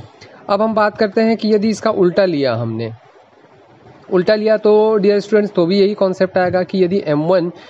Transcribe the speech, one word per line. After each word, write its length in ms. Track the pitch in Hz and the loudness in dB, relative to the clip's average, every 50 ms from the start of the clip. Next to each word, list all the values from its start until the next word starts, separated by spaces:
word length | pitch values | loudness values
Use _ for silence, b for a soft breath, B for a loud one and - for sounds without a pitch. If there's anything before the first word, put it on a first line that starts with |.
| B B B B B B B B B - | B B B B B B B B B -4
अब 120 | 202 196 | -2 -2
हम 120 | 220 226 214 | -2 -2 0
बात 240 | 220 208 208 208 | 0 -2 -2 -2
करते 240 | - 226 202 - 226 | -2 -4 -2 0 0
हैं 160 | 220 226 226 | 0 0 0
कि 160 | 214 - 208 220 | -2 0 0 0
यदि 160 | 208 196 226 | 0 0 -2
इसका 200 | 202 - - 220 | -4 -2 -4 -4
उल्टा 360 | - - 180 180 170 196 196 | 0 0 0 0 2 2 0
लिया 300 | 185 165 143 139 127 113 | 0 0 0 -2 -2 -2
हमने, 360 | 117 120 113 113 113 117 110 113 - - - _ - _ _ _ _ - _ - - - _ - _ - - - - - - 190 | -2 -4 -6 -6 -8 -8 -10 -12 -14 -20 -20 _ -20 _ _ _ _ -20 _ -20 -20 -20 _ -20 _ -20 -20 -20 -20 -8 -4 -2
उल्टा 220 | 180 175 214 214 | 0 0 0 0
लिया 220 | 214 214 214 220 | 0 0 0 0
तो 400 | 208 - 214 214 214 214 220 220 | 2 2 2 4 4 4 2 2
dear 220 | 214 185 208 202 202 | 2 2 2 2 0
students 340 | 196 - 220 208 208 196 - | 0 0 0 0 0 0 0
तो 120 | 185 170 | 0 0
भी 140 | 165 196 202 | 2 2 2
यही 140 | 190 196 208 | 2 2 0
concept 440 | - 196 190 185 - 190 185 - | 0 -2 -2 0 -2 -2 -2 0
आएगा 260 | 185 180 180 175 185 180 | 0 0 0 0 -2 -2
कि 200 | - - 190 180 | -2 0 0 0
यदि 200 | 170 196 196 - | 0 0 -2 -2
एम 140 | 156 147 147 | -2 -2 0
वन 300 | 156 170 190 180 165 175 165 B B | 0 2 2 0 0 -2 -6 B B